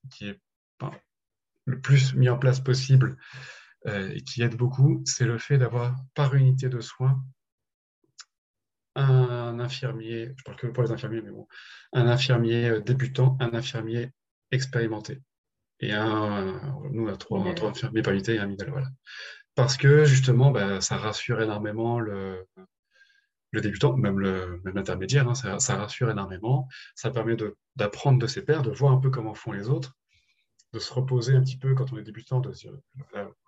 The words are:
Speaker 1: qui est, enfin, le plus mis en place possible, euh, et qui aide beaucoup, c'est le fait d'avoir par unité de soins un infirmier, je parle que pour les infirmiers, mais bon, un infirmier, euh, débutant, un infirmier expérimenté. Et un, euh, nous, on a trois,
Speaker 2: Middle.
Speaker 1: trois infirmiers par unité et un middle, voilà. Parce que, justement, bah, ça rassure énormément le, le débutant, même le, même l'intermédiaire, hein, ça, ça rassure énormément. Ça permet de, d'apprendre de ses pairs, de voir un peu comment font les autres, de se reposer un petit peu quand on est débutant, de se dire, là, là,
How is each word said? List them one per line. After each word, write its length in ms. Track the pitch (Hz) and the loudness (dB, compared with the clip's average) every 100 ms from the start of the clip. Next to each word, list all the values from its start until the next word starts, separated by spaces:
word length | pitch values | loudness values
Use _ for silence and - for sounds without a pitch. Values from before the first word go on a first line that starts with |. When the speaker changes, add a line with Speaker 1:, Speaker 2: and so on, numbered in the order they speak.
| 131 | -20
Speaker 1:
qui 180 | - 101 | -14 -12
est, 120 | 98 _ _ _ - | -12 _ _ _ -14
enfin, 160 | - - _ _ _ _ _ _ - | -12 -12 _ _ _ _ _ _ -6
le 160 | 131 | -4
plus 320 | - 139 131 | 4 6 6
mis 160 | 131 127 | 4 2
en 80 | 120 | 4
place 220 | 131 131 | 2 2
possible, 580 | - 123 - 131 107 - - - - - - _ - | 2 0 6 6 6 0 -16 -20 -20 -20 -20 _ -6
euh, 240 | 101 98 | -6 -6
et 80 | - | -8
qui 200 | - 117 | -8 -2
aide 140 | 120 113 | -2 0
beaucoup, 460 | 123 - 143 - | 0 4 4 4
c'est 220 | - - 117 | -2 -2 0
le 100 | 117 | -2
fait 220 | - 143 | 0 2
d'avoir 380 | 123 120 120 131 - | 2 0 -2 -4 -6
par 200 | - 139 | -2 2
unité 360 | 139 131 131 127 | 4 4 4 0
de 100 | 123 | -4
soins 420 | 113 - 131 135 - - _ _ _ _ _ _ _ - - _ _ _ _ _ _ 143 | -8 -2 0 0 -4 -16 _ _ _ _ _ _ _ -20 -20 _ _ _ _ _ _ 0
un 640 | 139 131 123 120 117 117 | 4 6 4 0 -6 -6
infirmier, 760 | 123 - 120 113 113 113 120 131 | -6 -6 -8 -8 -8 -8 -10 -14
je 60 | |
parle 140 | - - | -18 -10
que 80 | 123 | -4
pour 160 | - | -2
les 80 | 113 | -2
infirmiers, 320 | 113 107 113 | -2 -6 -8
mais 80 | 104 | -10
bon, 160 | 104 - - - - _ | -14 -20 -20 -20 -20 _
un 160 | 127 117 | 2 4
infirmier, 600 | 127 - 117 113 117 117 | 4 2 2 2 0 0
euh, 120 | 110 | 0
débutant, 560 | 113 131 131 - 131 - | 0 0 0 2 2 2
un 140 | 117 | -2
infirmier 580 | 117 113 113 110 117 123 - _ _ _ | -4 -6 -8 -6 -6 -8 -12 _ _ _
expérimenté. 720 | 131 - 120 113 107 - - _ _ _ _ _ _ | -4 -2 -2 -2 -4 -10 -14 _ _ _ _ _ _
Et 140 | 104 | -4
un, 560 | 107 113 110 107 101 95 | -2 0 0 -2 -2 -4
euh, 100 | 95 - - - | -6 -8 -8 -6
nous, 140 | 110 | -4
on 20 | 110 | -4
a 100 | 95 | -6
trois, 220 | - 98 | -6 -4
Speaker 2:
Middle. 160 | 92 | -2
Speaker 1:
trois 160 | 82 107 | -2 -4
infirmiers 320 | 101 - 110 | -4 -4 -2
par 100 | 101 | 0
unité 220 | 98 98 | 0 0
et 40 | 113 | -2
un 60 | 101 | -4
middle, 220 | 98 95 | -6 -6
voilà. 180 | - - - - - - - _ | -6 -6 -10 -18 -18 -18 -20 _
Parce 220 | - 123 - | 0 2 4
que, 280 | 139 147 | 8 8
justement, 460 | 151 131 131 117 139 | 8 8 6 6 6
bah, 300 | 120 98 98 | 4 0 -2
ça 160 | - 98 | -2 -2
rassure 440 | 107 104 - 110 | -4 -4 -4 -2
énormément 600 | 110 104 104 107 117 117 | -2 -2 -4 -2 -2 0
le, 440 | 110 98 95 92 95 - 190 _ _ _ _ _ _ _ _ | -2 -6 -6 -8 -14 -20 -20 _ _ _ _ _ _ _ _
le 80 | 110 | -4
débutant, 360 | 104 95 139 131 | -4 0 0 2
même 220 | 101 98 | 0 0
le, 420 | 98 92 90 87 | -2 -2 -6 -10
même 100 | 92 | -8
l'intermédiaire, 540 | 98 95 92 95 143 123 | -6 -4 -6 0 2 2
hein, 60 | |
ça, 260 | - 101 98 | 0 -4 -4
ça 160 | - 98 | -2 -2
rassure 340 | 104 - 117 | -4 -4 -4
énormément. 560 | 104 95 95 110 135 135 - - - | -4 -6 -6 -2 0 -2 -12 -20 -10
Ça 140 | 113 | -6
permet 260 | 113 113 113 | -4 -2 -2
de, 200 | 104 - _ - | -4 -10 _ -6
d'apprendre 420 | 104 - 143 127 | -4 0 2 4
de 80 | 113 | 2
ses 180 | - | -2
pairs, 180 | - 151 | -2 0
de 80 | 113 | -2
voir 200 | 101 139 | 0 4
un 60 | 131 | 4
peu 120 | 131 | 2
comment 240 | 127 110 | -2 -6
font 180 | 107 - | -8 -8
les 160 | 98 104 | -6 -2
autres, 280 | 156 - - _ _ _ _ _ _ _ | -4 -4 -16 _ _ _ _ _ _ _
de 80 | 113 | -12
se 120 | - | -8
reposer 440 | 127 131 127 117 131 | -4 -2 0 4 4
un 60 | |
petit 160 | 131 - | 2 0
peu 160 | 135 | 0
quand 180 | 131 - | 0 -2
on 60 | 107 | -8
est 40 | |
débutant, 380 | 104 107 - 127 | -12 -16 -6 -4
de 120 | 104 | -4
se 140 | - 104 | -10 -16
dire, 100 | 95 _ 131 - | -20 _ -20 -14
là, 80 | 104 | -14
là, 80 | 101 - | -14 -16